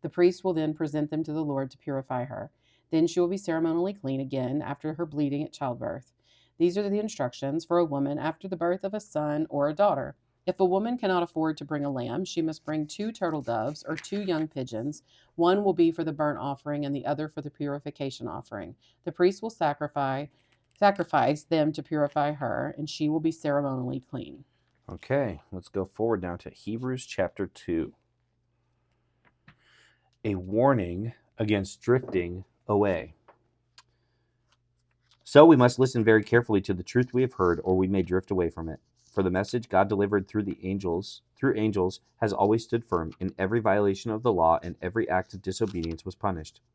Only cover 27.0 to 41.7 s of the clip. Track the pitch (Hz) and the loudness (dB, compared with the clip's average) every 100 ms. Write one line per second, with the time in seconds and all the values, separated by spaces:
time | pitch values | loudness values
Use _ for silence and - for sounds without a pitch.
27 | - - 90 - 92 - - 82 78 - | -8 -2 -2 -2 -8 -8 -4 -4 -4 -8
28 | _ _ _ _ _ _ _ _ _ _ | _ _ _ _ _ _ _ _ _ _
29 | _ _ _ _ _ _ _ _ _ _ | _ _ _ _ _ _ _ _ _ _
30 | _ _ 110 98 90 104 135 127 87 87 | _ _ -4 -2 -2 2 4 4 0 -4
31 | 117 - _ - 107 107 98 - - 127 | -8 -10 _ -6 0 0 0 -6 2 2
32 | 127 95 87 90 - _ - 104 101 85 | 2 -4 -4 -8 -14 _ 0 2 2 0
33 | 78 - _ _ _ _ _ - _ _ | -6 -18 _ _ _ _ _ -20 _ _
34 | _ _ _ _ _ _ _ _ _ _ | _ _ _ _ _ _ _ _ _ _
35 | _ _ - 143 160 147 123 123 127 123 | _ _ 6 10 12 12 8 6 2 4
36 | 110 110 104 120 117 104 92 92 - 123 | 6 6 6 2 4 0 2 -4 0 0
37 | 127 123 127 - 92 85 95 92 95 98 | 2 2 0 2 2 2 2 2 4 2
38 | 85 92 - 95 85 80 82 76 _ _ | 2 0 0 0 0 -2 -10 -10 _ _
39 | _ - 92 92 104 123 113 95 101 101 | _ 0 0 0 0 -4 0 2 2 2
40 | 101 101 95 107 98 - 92 98 95 85 | 2 0 0 -4 -4 -6 -6 -4 -2 -4
41 | 104 - _ _ 135 - 107 | -4 -16 _ _ -2 0 0